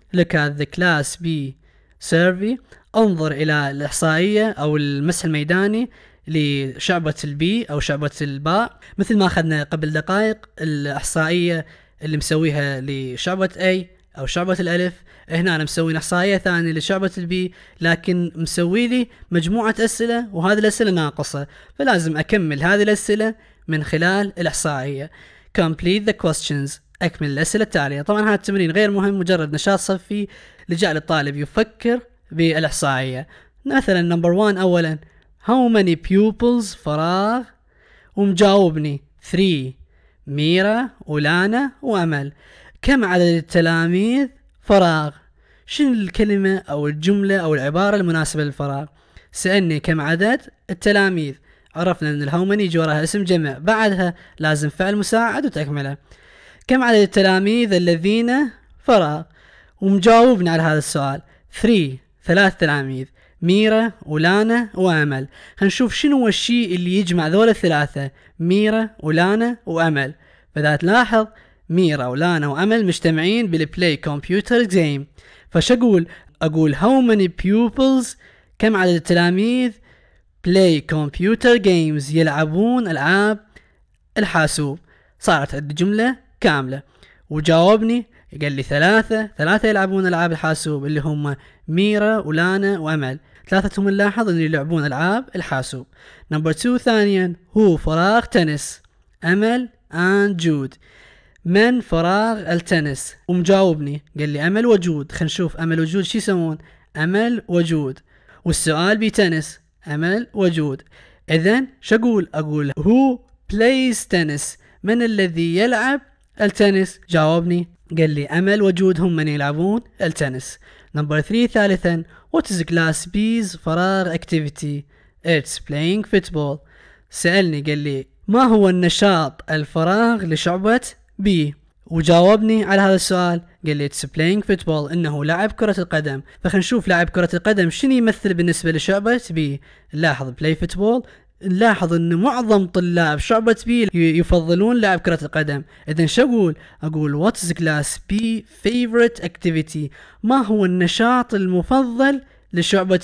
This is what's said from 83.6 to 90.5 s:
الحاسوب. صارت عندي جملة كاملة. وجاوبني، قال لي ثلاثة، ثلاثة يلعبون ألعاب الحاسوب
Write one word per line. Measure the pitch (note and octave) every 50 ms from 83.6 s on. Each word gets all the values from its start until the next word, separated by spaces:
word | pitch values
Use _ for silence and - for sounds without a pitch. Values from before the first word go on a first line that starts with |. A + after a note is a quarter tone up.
| _ _ _ _ _ _ _ _ _ _ -
الحاسوب. | - G#3+ - - E3 D#3 D3 - D#3 D3 C#3 C#3+ E3+ _ _ _ _ _ _ _ _
صارت | - - E3+ D3 C#3+ - -
عندي | C#3+ D3+ C#3+ D3+
جملة | D3 F3 G3 G#3 G#3+ A3+ B3+ B3+ - _ _ _ -
كاملة. | - F#3 D3+ C#3 C3+ B2+ C3+ C#3+ - _ _ _ - - _ _ _ -
وجاوبني، | D3+ D#3 D3+ E3+ D#3+ E3 E3+ F#3+ G#3+ G#3+ A3 A3+ A#3 B3 A3 - _ _ _ _ - D3
قال | D3 C#3+
لي | C#3 C#3 C3
ثلاثة، | - C#3+ C#3+ D#3+ F#3 G#3+ A3 A3 - A3 A3 A3 G3+ -
ثلاثة | - D3+ D#3+ G3 G#3+ - A3
يلعبون | G#3 G3 F#3+ F#3+ F#3+ F#3+ F#3+
ألعاب | F3+ E3+ E3 F3 E3+
الحاسوب | E3 D#3 - D#3+